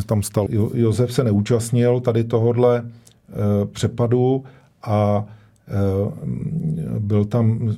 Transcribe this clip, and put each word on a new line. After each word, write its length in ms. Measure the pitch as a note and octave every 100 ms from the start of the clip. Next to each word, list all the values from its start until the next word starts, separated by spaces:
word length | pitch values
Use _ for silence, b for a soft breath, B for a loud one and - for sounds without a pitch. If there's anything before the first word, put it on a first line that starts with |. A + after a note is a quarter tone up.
| G#2
tam 160 | G#2+
stalo. 260 | - A2 G2
Jo-, 220 | A2 A2
Josef 380 | B2 A2+ G2+ B2
se 120 | -
neúčastnil 760 | A#2+ G2+ G2+ A#2+ A#2 A#2+ A#2+ B2
tady 240 | B2 A#2
tohodle, 580 | A#2 A#2 A#2 A#2+ B2 A#2+
eh, 480 | A#2 A#2 - _ - - G#2 G#2 G2+
přepadu 800 | - A2 - A#2 B2 B2+ C3 C3+ B B _
a, 420 | - G#2 G#2 G2+ G#2 B B _ -
eh, 40 | G2+ G2 G2 G2+ - C3 - - - - - A#2+ A2+
byl 260 | G#2 G#2
tam 440 | G#2 A#2+ A2+ A2+ A2+